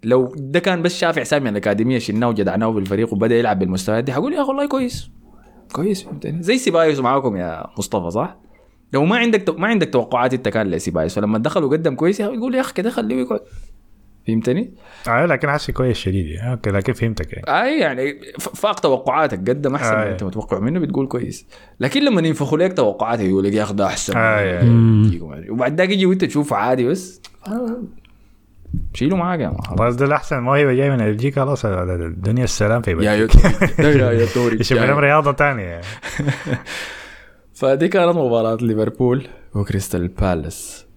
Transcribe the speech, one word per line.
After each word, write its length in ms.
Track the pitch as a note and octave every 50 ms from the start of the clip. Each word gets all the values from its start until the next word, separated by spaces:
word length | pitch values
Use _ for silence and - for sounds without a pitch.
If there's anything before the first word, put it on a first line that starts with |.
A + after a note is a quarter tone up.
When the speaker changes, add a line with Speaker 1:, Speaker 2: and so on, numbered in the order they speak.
| -
Speaker 1:
لو 300 | A2 B2 C3 C3 B2 -
ده 240 | D#3 C#3 C3+ C#3 F3
كان 220 | F3 G3 F#3 F3 E3
بس 160 | F3 F3 -
شافع 240 | F#3 E3+ D#3+ D#3+ D3+
سامي 220 | - D3+ D3 C#3
من 60 | A#2+
الاكاديميه 480 | G#2 G#2 F#2+ G#2 G2+ G2+ A2 B2 C3 A#2+
شلناه 300 | A#2 - G#2 G#2+ A#2+ A#2+
وجدعناه 400 | A2+ G#2 G2+ F#2+ F2 G2+ A2+ A2+
بالفريق 440 | A2+ G#2+ G2 F#2+ G2+ G2 A2+ A2+ -
وبدا 220 | G2 A2 A2+ A#2
يلعب 240 | A#2 A#2+ A2+ G#2 F#2+
بالمستويات 460 | F#2+ F#2 F#2 F#2 - - G#2+ A2+ A#2+
دي، 80 | C#3 B2+
حقول: 200 | C3+ F3 C#4 D4+
"يا 80 | E4 C#4
اخي 60 | C4+
والله 200 | C#4 C#4 C#4+ C#4+
كويس، 420 | C#4 C4+ C4 B3 - - - - - - - - - - - - - - - - -
كويس." 300 | - D#3 G#3 G3+ F#3+ -
فهمتني؟ 400 | - - C#3+ - - D3 E3+ E3+
زي 160 | E3+ A#3+ C4
سيبايوس 400 | B3+ - F3 E3 E3 D#3+ D3+ C#3
معاكم 380 | C3 B2 C3 C#3 C3+ B2+ G#2
يا 300 | F#2+ F2 E2+ E2 D#2+ - - - -
مصطفى، 320 | G2 - - G#2 F2 E2+
صح؟ 260 | E2+ G#2+ C#3+ F3+ - - _ - - _ _ _ _ _ _ _ -
لو 120 | C3+ D3
ما 120 | E3 A3
عندك 260 | A#3+ A#3+ A#3 A3 G3+ F#3
تو-، 160 | E3+ D#3 D3+
ما 80 | F3
عندك 240 | G#3+ A#3 G#3+ E3+ - -
توقعات 420 | B2+ A2+ - B2 A#2+ B2 B2+ B2+
انت 140 | B2 G2 A2
كان 180 | - A2+ A2
لسيبايوس، 480 | G2 E2+ E2 - - E2+ E2+ D#2 E2 -
فلما 240 | G#2 G#2 G#2 G#2+ A2
دخل 260 | A2+ D3+ - G3 D#3+
وقدم 300 | C3+ C#3 D#3+ E3 E3 C3+
كويس 260 | B2+ D#3 E3+ G3+ G3+
يقول: 340 | G#3 G3+ C4 A#3 A3 C4 B3
"يا 60 | C4
اخي 120 | B3+ B3+ -
كده 160 | - G#3 A3+
خليه 260 | B3 - A3+ G#3+ A#3+
يقعد." 240 | C4 B3+ B3 A3 G3+ - - - - - - - - _ _ - _ _ - - - _
فهمتني؟ 480 | - A2+ A2 A2 A#2+ B2 F3 A3+ - - - - - - - - -
Speaker 2:
آه، 180 | A#2 A#2+ D#3
لكن 220 | F3 D#3 B2+ - D3
حاسس 220 | C#3+ D3 - -
كويس 260 | - - B2+ B2+ A2+
شديد 300 | G2+ - G2 F#2 G2 F2+
يعني. 240 | D2+ D#2 F2 G#2 B2
اوكي، 200 | B2+ A2+ - G#2+
لكن 220 | G2 G2+ G2 - B2+
فهمتك 400 | - - A2+ A2 - G#2 - -
يعني. 300 | - - - C#3+ E3+ A3
Speaker 1:
اي 160 | C4 D4+ D#4+
يعني 400 | G#3 D#3 C3 B2 C3 C#3+ C#3+ - - - - -
ف-، 100 | - -
فاق 320 | - - - G#3 G3+ -
توقعاتك، 680 | - D#3+ C3 B2 C3 - B2+ D3 D#3+ C#3+ A2+ F#2 F#2 G2+
قدم 240 | B2 D3 C#3+ C#3 C3
احسن 180 | C#3+ C3 A#2 A2
Speaker 2:
آه، 20 |
Speaker 1:
من 60 | G#2+ G#2+
Speaker 2:
إيه. 100 | G#2 F#2+
Speaker 1:
انت 120 | F#2 G#2
متوقع 340 | F#2+ F#2 G#2+ - - - F#2+
منه، 220 | G2 A#2+ D#3 F3+
بتقول 260 | E3+ C#3 C3 C3+ C3+
كويس. 400 | C3+ - B2 A#2+ - - - - _ - - - - - _
لكن 240 | - D#3+ - C4+ D4
لما 240 | C#4+ A#3+ F#3 D#3+ D#3+
ينفخوا 300 | D#3 - D3 B2+ D3+ D3+
لك 140 | F3 F#3 F#3
توقعاتك 520 | F3+ B2+ G#2 G2 - G#2+ A2 A#2 A2+ G#2
يقول 200 | F#2 F#2 G2 G2
لك: 80 | G2+ G2
"يا 100 | G#2+ G#2
اخي 120 | G#2 G#2
ده 120 | G2+ G2
احسن." 260 | F#2 - - - - G2
Speaker 2:
آه، 240 | A2+ A2+ A2+ A2 G#2+
إيه. 220 | G2+ F#2+ F2+ F2 A2
Speaker 3:
مم. 400 | A#2 A#2 A#2 A2+ A2+ A2 G#2+ G#2+
Speaker 1:
يجيكم 260 | G#2+ F2+ - E2 D#2 C#2+
يعني. 180 | - E2+ G2
وبعد 280 | G#2+ A#2+ B2+ B2 D3 D#3+
ذاك 120 | F#3 F#3+
يجي 160 | G3+ G3 F#3+
وانت 180 | F3+ F#3+ F#3 F#3
تشوفه 320 | C#3 - C#3+ D3 D3 A#2+
عادي 320 | G2 G#2 A#2+ C3 B2+ A#2+ B2
بس. 320 | D#3+ F#3 - - - - _ - - _ -
آه، 360 | F#3+ G#3 A#3 B3+ A3+ A3+ B3 A3+ F3 - - - _ - _ _ _ _ _ _ _ _ - - - - - - - -
شيله 220 | - B2+ D3 F#3+
معاك 240 | F#3+ E3+ F3+ F3+ E3
يا 80 | B2+ F2
محمد. 300 | - F#2+ - - - -
Speaker 2:
خلاص 180 | A2 A#2+ A#2+
ده 100 | A#2+ C#3
الاحسن 340 | C#3 D3 D3 - - D#3 C3+
موهبه 320 | A#2+ B2 C#3 C#3+ D3 C#3 B2+
جايه 180 | B2+ C#3 C#3
من 100 | C#3 B2+
ال 160 | A2 G#2+ G#2+
جي، 140 | G#2+ A#2+ C#3
خلاص 340 | C3+ C#3+ C3+ C3+ C#3+ B2 -
الدنيا 800 | A2 F#2+ F2+ F2+ F2+ F2+ F2 E2 E2 E2 F2 F#2+ F#2+ A2 B2 B2+
السلام 380 | A2+ - - A2 G#2 A2 A#2+ A2+
في 80 | -
Speaker 1:
يا 40 | F2+
Speaker 2:
بلجيكا. 540 | E2 G2+ G#2 G#2 G#2 A2 A2 - - - F3+ - - G3 E3 - -
Speaker 1:
يا 40 | D#3
دوري، 160 | D3 D3 C#3
يا 120 | C3 B2 A#2
يا 140 | A2+ A#2 A#2 -
دوري 220 | B2+ A#2+ A#2+ A2+
Speaker 2:
<laughs> 40 | A2
يشوف 120 | A2 - C3
Speaker 1:
الجاي. 140 | A#2+ A2+ B2+
Speaker 2:
لهم 80 | C#3 D3
رياضه 340 | D3 C#3 D3 D#3 D3+ C#3+ C#3
ثانيه. 480 | - D3 C#3+ C#3 A#2 G2 F2+ E2+ E2+ F2 F#2+ G#2+ - - - - - D3 C#3+ C3 - - D#3 C#3 - - - -
Speaker 1:
<laughs> 800 | - - - - - - - - - - - - _ _ _ -
فدي 340 | - - C3 C3+ C3+ E3 F#3
كانت 280 | F3+ F#3+ F3 E3+ E3+
مباراه 400 | F3 D3 B2 A#2 A#2 A2 A2+ A2+ A2+
ليفربول 680 | A#2+ A#2 A2 G#2+ A2 A2 - - B2+ B2 B2 C#3 C3+ - - - - - -
وكريستال 540 | G#2+ G2+ - - G2 F#2 - - F2+ F2 F2
بالاس. 800 | - - G#2 F#2+ F2+ E2 D2 D#2+ - - - - - - - _ -